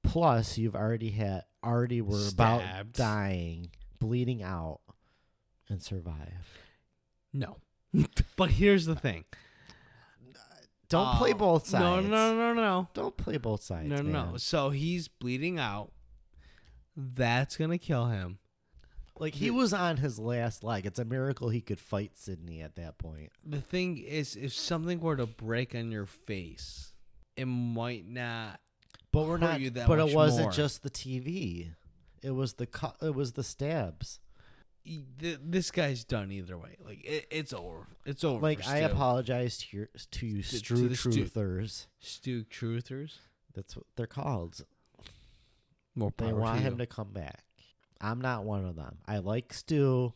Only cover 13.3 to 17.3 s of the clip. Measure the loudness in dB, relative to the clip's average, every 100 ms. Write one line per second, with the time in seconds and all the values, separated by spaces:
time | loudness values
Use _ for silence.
13.3 | -2 0 -2 -4 -4 -2 -2 0 0 -2
14.3 | -4 0 2 2 0 0 -2 -6 _ -4
15.3 | -2 -2 -2 -2 -4 -8 -16 -20 -20 _
16.3 | -20 -20 -20 -20 -20 _ -12 -8 0 2